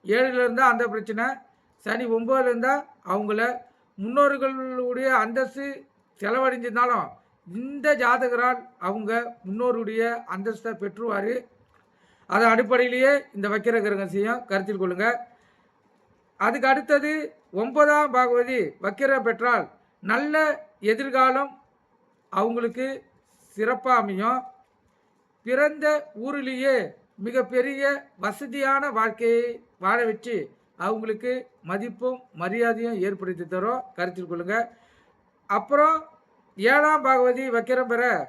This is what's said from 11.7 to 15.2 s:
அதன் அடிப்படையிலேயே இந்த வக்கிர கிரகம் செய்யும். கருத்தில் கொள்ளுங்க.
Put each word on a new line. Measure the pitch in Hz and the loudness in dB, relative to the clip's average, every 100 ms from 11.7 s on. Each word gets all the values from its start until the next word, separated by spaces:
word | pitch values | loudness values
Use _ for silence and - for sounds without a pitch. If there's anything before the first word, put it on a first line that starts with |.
| _ _ _ _ _ - | _ _ _ _ _ -2
அதன் | 208 226 | 4 6
அடிப்படையிலேயே | 226 220 247 247 247 262 285 - 202 | 4 4 4 4 4 4 4 0 -6
இந்த | 202 | -2
வக்கிர | 214 226 233 | 0 2 2
கிரகம் | 208 196 190 | 0 -2 -2
செய்யும். | 190 208 247 - | -2 -2 -2 -2
கருத்தில் | 196 190 196 | -2 -2 -2
கொள்ளுங்க. | 185 180 220 240 | -2 0 0 0